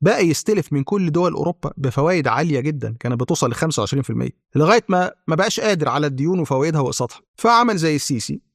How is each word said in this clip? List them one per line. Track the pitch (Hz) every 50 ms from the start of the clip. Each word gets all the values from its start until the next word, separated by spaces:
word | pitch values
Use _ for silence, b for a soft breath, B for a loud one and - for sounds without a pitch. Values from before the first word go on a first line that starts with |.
بقى | 147 190 233 269 185
يستلف | 165 143 - - - 214 190 - - 151
من | 139 135
كل | - 202 202 185 160
دول | 147 170 180 170 160
أوروبا | - 147 175 170 - - 151 -
بفوائد | - 139 123 - 139 147 170 185 165 131
عالية | 120 110 135 165 165 143 127
جدا | 123 156 151 131 117 110 113 -
كانت | - 123 123 120
بتوصل | 131 - 170 - 143 120
لخمسة | 117 - 165 160 - 120
وعشرين | 104 - 135 139 131
في | -
المية، | 113 120 127 127 - _ _ _ -
لغاية | 135 151 175 226 240 - -
ما | 185 180 180 - - _ _
ما | - 160
بقاش | 165 196 226 - 226
قادر | 220 214 196 160 151 127
على | 120 143 151
الديون | 147 135 131 143 170 185 180
وفوائدها | 151 - 135 131 147 165 156 151
وأقساطها، | 131 - - - 123 - - - _ _ _
فعمل | - - 226 233 233 240 233 208
زي | 165 160 160 151
السيسي | 139 - - 139 110 - - 143 - - _